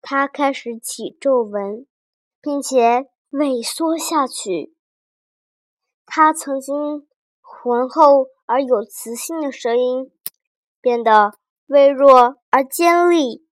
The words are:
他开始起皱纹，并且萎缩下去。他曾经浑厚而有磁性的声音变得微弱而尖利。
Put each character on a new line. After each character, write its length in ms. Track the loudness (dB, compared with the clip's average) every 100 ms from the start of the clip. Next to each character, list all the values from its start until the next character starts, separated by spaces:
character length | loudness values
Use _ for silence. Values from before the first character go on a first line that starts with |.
他 260 | -6 -4 -4
开 260 | -2 -4
始 260 | -4 -10 -12
起 400 | -12 -12 -12 _
皱 220 | -2 0
纹， 440 | -2 -6 -8 -12 -16 _ _ _ _ _
并 220 | -8 -8
且 480 | -2 0 2 0 -4 _ _
萎 320 | -4 -2 -2
缩 360 | -6 -6 -4 -4
下 280 | -4 -4 -4
去。 480 | -6 -8 -8 -8 _ _ _ _ _ _ _ _ _ _ _ _ _ _
他 260 | 2 2
曾 260 | 2 -6 -8
经 480 | -6 -6 -6 -8 _ _ _ _
浑 460 | _ -12 -4 -2 -2
厚 420 | 4 6 6 2 _ _
而 160 | -4
有 200 | 0 -2
磁 320 | -4 -14 -14
性 280 | -14 -12 -8
的 100 | -8
声 260 | -6 -4 -2
音 320 | -2 -4 -10 _ -20 _ _ _ _ _
变 220 | -4 -2
得 300 | 2 4 4 -2 _ _ _
微 240 | 4 4
弱 500 | 6 6 8 6 0 _
而 160 | 0
尖 460 | 0 0 2 4 2
利。 360 | 2 0 -6 _